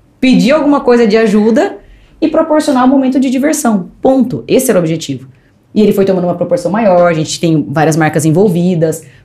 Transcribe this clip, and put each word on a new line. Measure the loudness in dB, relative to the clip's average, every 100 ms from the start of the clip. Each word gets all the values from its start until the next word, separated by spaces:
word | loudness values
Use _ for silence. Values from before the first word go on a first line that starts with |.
| _ _
pedir | 2 2 2
alguma | 2 2 0
coisa | 2 2 2
de | 2
ajuda | 2 2 2 0 -2 -4 -20 -20 _ -6
e | -2
proporcionar | 0 0 0 0 0
um | 2
momento | 2 0 0
de | 0
diversão, | -2 -2 -2 -2 -2 -6 -4
ponto." | 0 0 0 -4 -2
Esse | -2 0
era | 0
o |
objetivo. | -2 -4 -6 -10 -12 _ _ _ _
E | 0
ele | 0
foi | 2
tomando | 0 0
uma | -2 -4
proporção | -2 -2 -2
maior, | -2 0 2 2
a |
gente | 0 -4 -4
tem | -2 0 -2
várias | -2 0 0
marcas | 0 0
envolvidas. | 0 2 2 0 -2 0 -2 -4 -12 -20